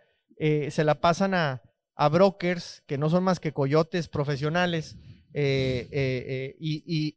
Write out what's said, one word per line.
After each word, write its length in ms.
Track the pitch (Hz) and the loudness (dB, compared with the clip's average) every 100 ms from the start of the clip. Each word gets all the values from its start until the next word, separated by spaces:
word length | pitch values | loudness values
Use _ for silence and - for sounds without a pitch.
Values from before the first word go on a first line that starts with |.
| _ _ _ - | _ _ _ -2
eh, 340 | 156 151 143 | 0 0 0
se 120 | - | 0
la 160 | 151 147 | 2 2
pasan 360 | 170 165 196 180 | 2 2 0 2
a, 260 | 151 123 - _ _ - | 0 -2 -10 _ _ 0
a 140 | 147 | 2
brokers, 760 | 170 196 - 175 175 - - - | 6 4 4 -2 -4 -8 -16 -8
que 100 | 139 | -2
no 120 | 156 | 0
son 120 | 180 | 2
más 160 | 185 175 | 2 0
que 140 | 160 | -2
coyotes 560 | 147 135 156 165 180 - | -2 2 2 2 -2 -4
profesionales, 880 | 151 143 135 151 175 180 165 151 - - - _ 147 | -4 -4 -2 -2 0 0 -2 -6 -14 -20 -20 _ -2
eh, 520 | 139 135 131 127 - | 0 0 0 -2 -4
eh, 340 | 143 135 127 - | -4 -2 -2 -6
eh, 280 | 131 131 - | -8 -8 -8
y, 240 | 156 151 - | -6 -6 -4
y, 260 | 156 156 | -4 -4